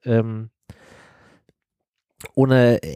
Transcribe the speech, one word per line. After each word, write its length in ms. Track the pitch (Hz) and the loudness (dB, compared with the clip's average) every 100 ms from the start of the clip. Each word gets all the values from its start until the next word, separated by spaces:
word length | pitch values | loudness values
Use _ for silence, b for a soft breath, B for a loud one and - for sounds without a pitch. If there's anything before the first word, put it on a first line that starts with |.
ähm, 460 | 123 113 113 110 113 _ - b b b b b b b b _ _ _ _ _ _ _ - - | -4 -2 -2 -8 -14 _ -20 b b b b b b b b _ _ _ _ _ _ _ -6 -2
ohne 480 | 135 131 120 117 80 | 2 4 4 2 -4